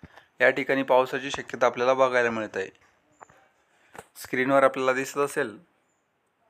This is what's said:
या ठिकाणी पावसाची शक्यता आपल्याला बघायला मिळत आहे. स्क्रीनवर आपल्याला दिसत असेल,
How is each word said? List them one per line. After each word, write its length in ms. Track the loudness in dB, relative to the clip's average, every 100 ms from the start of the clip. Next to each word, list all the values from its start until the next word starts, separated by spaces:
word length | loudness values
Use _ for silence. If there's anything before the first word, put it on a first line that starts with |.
| -20 -20 _ 0
या 100 | 2
ठिकाणी 320 | 2 -2 -2
पावसाची 480 | 2 2 2 -4 -8
शक्यता 360 | -10 -10 0 0
आपल्याला 280 | 2 2
बघायला 360 | 2 2 2 0
मिळत 260 | -2 -6 -8
आहे. 120 | -8 -12 _ _ _ -20 -20 _ _ _ _ _ _ -20 -20 -20
स्क्रीनवर 460 | -6 -2 2 4
आपल्याला 300 | 4 2 -2
दिसत 260 | -2 -2 -4
असेल, 400 | -4 -4 -6 -8 _ _ _ _ _ _ _ _